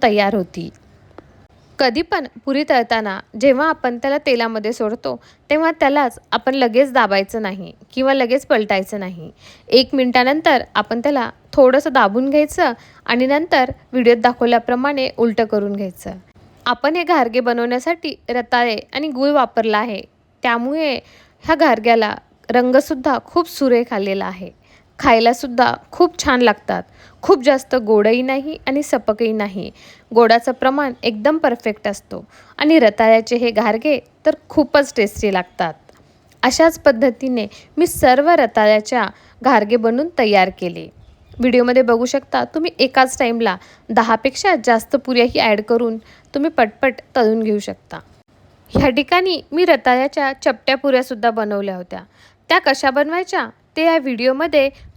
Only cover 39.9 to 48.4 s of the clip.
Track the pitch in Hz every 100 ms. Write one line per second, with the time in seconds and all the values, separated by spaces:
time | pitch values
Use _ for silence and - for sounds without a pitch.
39.9 | 240 320 349 220 202 185 190 180 170 156
40.9 | - - _ _ - 247 247 240 247 240
41.9 | 226 247 277 - 262 247 320 339 - 262
42.9 | 262 262 - 247 233 226 185 - - -
43.9 | 220 226 220 269 - 403 330 220 226 -
44.9 | 277 262 247 240 - 233 208 214 233 233
45.9 | 226 - _ _ 285 311 311 220 - 269
46.9 | - - - 220 226 220 208 202 190 _
47.9 | 160 - _ _ _